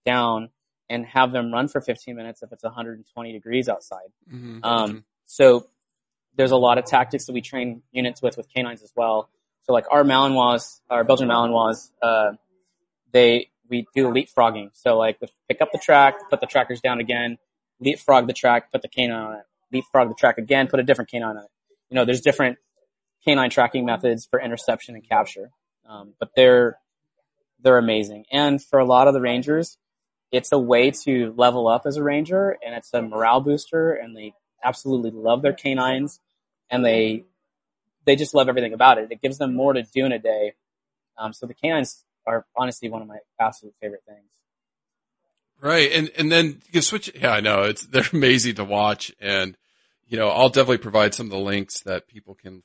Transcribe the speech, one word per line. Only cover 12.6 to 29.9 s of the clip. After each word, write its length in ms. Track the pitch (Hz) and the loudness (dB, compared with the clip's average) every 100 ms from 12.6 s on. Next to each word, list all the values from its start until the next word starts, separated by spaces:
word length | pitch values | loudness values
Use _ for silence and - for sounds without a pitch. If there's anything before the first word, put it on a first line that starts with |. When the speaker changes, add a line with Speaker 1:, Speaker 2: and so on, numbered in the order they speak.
| _ _ _ _ _ | _ _ _ _ _
Speaker 1:
they, 380 | 123 120 120 - _ _ | 4 4 4 -4 _ _
we 180 | 123 113 | -8 -4
do 120 | 135 127 | -2 0
leapfrogging. 640 | 120 - - 117 107 101 | 0 -2 2 2 0 -12
So, 240 | _ 127 113 | _ 0 2
like, 240 | 110 107 | 0 -4
we 80 | 117 _ _ | -14 _ _
pick 140 | 127 | -4
up 120 | - | -2
the 60 | - | -2
track, 360 | - 147 139 135 - | 4 6 6 2 -4
put 100 | 139 | -4
the 60 | 123 | -2
trackers 340 | 135 123 123 | -2 -2 -4
down 200 | 127 120 | -4 -4
again, 360 | 117 120 120 117 _ _ _ _ | -4 -4 -6 -10 _ _ _ _
leapfrog 460 | 131 151 - 135 120 | -4 -4 4 4 4
the 60 | |
track, 400 | - 127 120 - | 0 2 2 -2
put 80 | 131 | -10
the 80 | - | -8
canine 320 | - 120 113 | -4 -4 -4
on 140 | 110 | -10
it, 100 | 107 - _ _ | -14 -18 _ _
leapfrog 380 | 127 - 135 120 | -8 0 2 2
the 60 | |
track 240 | 113 127 117 | 2 2 2
again, 300 | 110 135 131 | 0 0 0
put 120 | 135 | -2
a 40 | |
different 260 | 127 127 110 | 0 0 -2
canine 260 | 120 113 107 | -8 -8 -10
on 80 | |
it. 60 | 104 _ _ _ _ | -16 _ _ _ _
You 60 | 127 | -2
know, 100 | 120 | 0
there's 160 | 123 | 2
different 340 | 147 139 131 123 _ _ _ _ _ _ - | 0 2 -2 -2 _ _ _ _ _ _ 0
canine 240 | 139 127 | 2 2
tracking 340 | - 123 135 | 2 0 0
methods 400 | 120 110 127 117 | -4 -2 -2 -2
for 160 | - 131 | -2 -4
interception 540 | 127 117 - 113 - | -4 -6 -4 -6 -8
and 120 | 113 _ | -20 _
capture. 440 | 107 104 98 113 _ _ _ 113 | -2 -2 -8 -18 _ _ _ _
Um, 280 | 107 101 _ | -20 -20 _
but 120 | 113 | -4
they're, 440 | - 127 123 120 - _ _ _ _ _ _ _ _ | 4 6 6 4 -2 _ _ _ _ _ _ _ _
they're 140 | 127 123 | 4 4
amazing. 480 | 117 110 104 107 110 | 4 -2 -4 -10 -6
And 320 | 139 147 139 | -2 0 -2
for 140 | - 139 | 0 0
a 80 | 127 | 4
lot 200 | 123 139 | 6 6
of 60 | |
the 80 | 139 | 4
rangers, 560 | 123 123 135 156 170 - _ | -2 -4 -2 -4 -4 -12 _